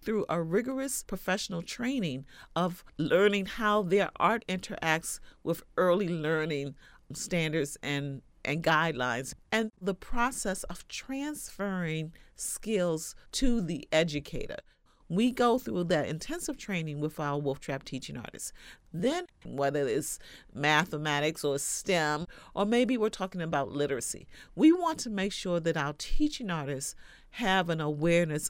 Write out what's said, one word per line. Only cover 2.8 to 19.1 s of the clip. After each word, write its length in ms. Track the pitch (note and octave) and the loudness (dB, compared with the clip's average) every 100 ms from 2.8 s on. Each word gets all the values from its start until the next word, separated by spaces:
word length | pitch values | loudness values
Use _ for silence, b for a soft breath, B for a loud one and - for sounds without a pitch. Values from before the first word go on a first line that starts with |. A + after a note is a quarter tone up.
| - - | -10 -4
learning 480 | D3+ E3+ G#3 G3+ F#3+ | 4 6 6 4 -2
how 360 | - G#3+ G#3 | 0 2 2
their 280 | F3+ G3 F#3+ - | 4 2 2 2
art 260 | F3 A#3 - | 2 2 -2
interacts 720 | F#3 - - E3 D#3+ - - b b | -6 -6 -2 2 2 0 -8 b b
with 180 | - E3 - - | -4 -4 -2 2
early 320 | F3+ F3 F3+ | 4 4 2
learning 640 | E3+ D3+ D#3+ D#3 D3 - B B B - | 0 0 0 0 -2 -4 B B B -14
standards 640 | - - F3+ D#3 D#3+ C#3+ - | -12 -2 0 0 0 -2 -4
and, 400 | - C#3+ C#3+ C3+ - _ | -4 -2 -4 -8 -12 _
and 200 | - D3 | -4 0
guidelines, 720 | D#3+ D#3 E3 C3+ B2+ A#2+ C3 - _ | 4 4 4 0 0 -2 -6 -12 _
and 180 | A3 A3 - | -2 -2 -4
the 140 | F#3 | -4
process 680 | F#3 - B3 A#3+ C4 G#3 F#3 | -4 -2 0 0 0 -4 -4
of 240 | - E3+ - | -6 -10 -12
transferring 1200 | - - C4+ D4 D4 - - G3+ F#3 E3 D#3+ D#3 b b | -12 -8 -6 -6 -8 -10 -6 -4 -2 -2 -4 -6 b b
skills 800 | - - - G#3+ G#3+ F3 D#3+ - b b | -12 -8 -6 -2 0 0 -2 -6 b b
to 280 | - C4 A#3 | 2 4 4
the 260 | E3 D3+ - | 2 -4 0
educator. 640 | D#3 E3+ D3 - - - - b b b b - | 2 2 0 -6 -6 -8 -10 b b b b -2
We 200 | F3 B3 | 2 2
go 280 | B3 A#3+ B3 | 4 4 4
through 260 | A#3 G3+ | 0 -2
that 240 | F3 E3 A2 | 0 0 0
intensive 480 | D#3+ - E4+ E4+ D4 | -4 -6 -6 -6 -8
training 420 | - F3+ D#3+ D3 | -6 -4 -4 -4
with 220 | D3+ - | -6 -4
our 180 | D3 C#3+ | -4 -2
Wolf 220 | C#3+ C#3 | -2 -4
Trap 240 | - C3+ | -4 -8
teaching 320 | - C3 - C#3 | -6 -8 -8 -12
artists. 380 | - - - B B B _ | -12 -12 -12 B B B _
Then, 340 | D#3+ A3 | -2 0